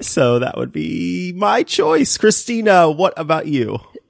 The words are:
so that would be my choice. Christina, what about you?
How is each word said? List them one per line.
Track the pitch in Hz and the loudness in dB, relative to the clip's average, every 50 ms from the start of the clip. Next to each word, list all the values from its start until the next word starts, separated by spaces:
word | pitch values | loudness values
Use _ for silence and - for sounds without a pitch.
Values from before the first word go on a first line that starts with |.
so | - - - 165 135 120 120 123 | -8 -4 0 2 2 2 2 2
that | 117 - - | 0 -4 -4
would | - 123 135 | -6 -8 -6
be | 151 156 156 160 - - 175 180 180 180 180 180 175 | -6 -6 -6 -6 -6 -6 -4 -4 -4 -4 -6 -8 -4
my | 180 208 208 214 240 339 | -2 0 2 2 0 0
choice. | - - - - 311 320 320 262 - - | 0 -2 0 2 2 2 2 2 0 0
Christina, | - - 220 214 - - - 240 226 220 214 190 180 170 156 | 2 2 2 2 2 -2 -4 -4 0 2 4 6 6 6 4
what | 147 151 190 185 - | 2 2 0 0 -2
about | - 165 151 160 160 - 160 | -4 -2 -2 -2 -2 -2 -2
you? | 147 131 117 104 101 107 - _ - - - _ | -2 -2 -2 -2 -4 -8 -10 _ -20 -20 0 _